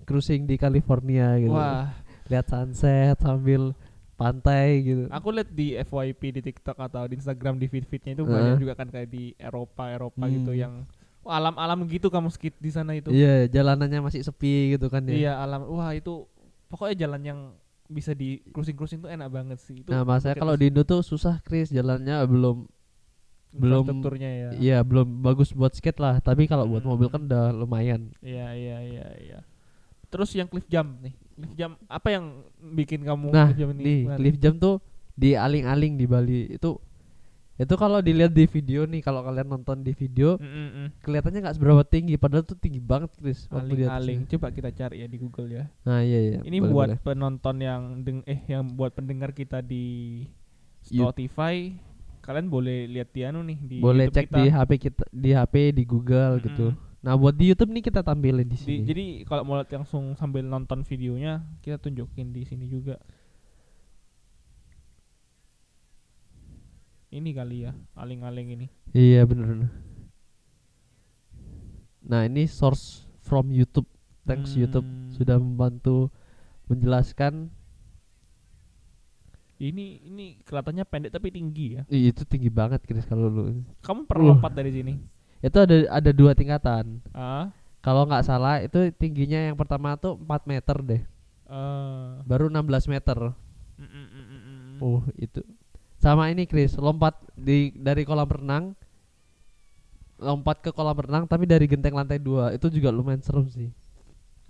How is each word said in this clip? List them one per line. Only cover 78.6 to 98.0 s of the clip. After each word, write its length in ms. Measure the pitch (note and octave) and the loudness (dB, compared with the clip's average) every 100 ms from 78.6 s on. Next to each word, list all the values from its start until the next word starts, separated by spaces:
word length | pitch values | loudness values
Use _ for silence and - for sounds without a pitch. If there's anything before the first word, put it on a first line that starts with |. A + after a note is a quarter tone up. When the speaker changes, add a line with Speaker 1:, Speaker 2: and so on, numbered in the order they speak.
| _ _ _ _ _ _ _ - _ _ | _ _ _ _ _ _ _ -20 _ _
Speaker 2:
Ini, 460 | C3+ F3+ G3 B2+ | -10 -8 -12 -18
ini 380 | C#3+ G3 F#3+ - | -20 -18 -18 -20
kelihatannya 420 | - C#3+ D3 E3+ | -12 -10 -8 -8
pendek 300 | F#3+ D3+ D3+ | -8 -8 -8
tapi 160 | E3+ F#3 | -8 -10
tinggi 360 | F3+ D#3+ D#3 C#3 | -8 -10 -8 -8
ya. 100 | A#2+ C#3 | -8 -2
Speaker 1:
Ih, 240 | C#3 B2 | 4 4
itu 160 | - C#3+ | 2 -2
tinggi 240 | C#3 A#2+ | -2 0
banget, 320 | A2+ A2 C3 | 0 0 -2
Chris, 240 | - A2+ - | -4 -6 -4
kalau 240 | A2+ A2+ | 0 0
lu. 320 | G#2+ G#2 B2 B2+ - | 0 -4 -6 -10 -14
Speaker 2:
Kamu 240 | - G#3+ | -8 -6
pernah 180 | D4+ F3+ D#3 | -2 6 8
Speaker 1:
Uh. 40 | |
Speaker 2:
lompat 180 | C#3+ D#3 | 8 6
dari 160 | - C3+ | -2 -6
sini? 240 | C3 C3 C#3 - - _ - | -6 -6 -8 -12 -20 _ -6
Speaker 1:
Itu 180 | C3 G3 | 2 6
ada, 140 | F#3+ E3 D#3 | 8 8 6
ada 200 | D3 D3+ | 4 4
dua 240 | C#3+ C#3+ | 8 8
tingkatan. 640 | C3+ C#3 D3 C3 A#2 A2+ A#2 - | 8 2 0 0 0 -2 -8 -14
Speaker 2:
Ah? 380 | - B2+ C3+ F#3+ - - - | -10 -8 -6 -8 -10 -20 -6
Speaker 1:
Kalau 260 | - C3 | 2 2
nggak 220 | C#3+ C3+ B2+ | 4 2 2
salah, 320 | B2+ C3 D3 | 2 2 0
itu 320 | A2 F3+ F3+ | 0 0 0
tingginya 480 | E3 E3 D3 C#3 D#3 | 0 -4 -2 -2 -2
yang 120 | D#3+ | -2
pertama 400 | D3 D3+ C#3+ D3 | -4 -6 -4 -4
tuh 220 | C#3+ F#3 E3+ | -4 -6 -8
empat 260 | D#3 D3 | -6 -6
meter 320 | - C3+ - C#3 | -4 -4 -2 -2
deh. 200 | C3+ A#2 - - _ _ - | -2 -4 -4 -12 _ _ -18
Speaker 2:
Eh. 640 | C3+ C#3 C#3 C#3 C3 B2+ C3 | -10 -8 -8 -10 -12 -14 -14
Speaker 1:
Baru 260 | C3 B2+ D#3 | -2 0 2
enam 180 | D#3 D3+ | 0 0
belas 180 | C3+ | 0
meter. 320 | - C#3 - A#2+ A#2 B2 - - - - | 0 -2 -2 -2 -4 -6 -16 -20 -20 -20
Speaker 2:
Mm, 100 | C#3 | -20
mm, 200 | C#3+ C3 | -20 -20
mm, 200 | C3 A2+ | -20 -20
mm, 120 | C3 | -20
mm. 360 | B2 C3+ B2+ C3+ | -20 -20 -20 -6
Speaker 1:
Uh, 240 | C3 A#2+ B2 | 0 0 -2
itu. 260 | - A#2 - - - _ - _ - | -6 -10 -10 -14 -20 _ -20 _ 4
Sama 320 | D3 D3+ D#3 | 6 6 4
ini, 160 | F3 | 0
Chris, 300 | F3 D#3 C#3 | 0 2 2
lompat 420 | - C#3+ D#3 D#3 - - | 2 0 2 0 0 -10
di, 400 | - C3 C#3+ C#3+ | -6 2 2 2
dari 300 | - C3+ C#3+ | -2 -2 0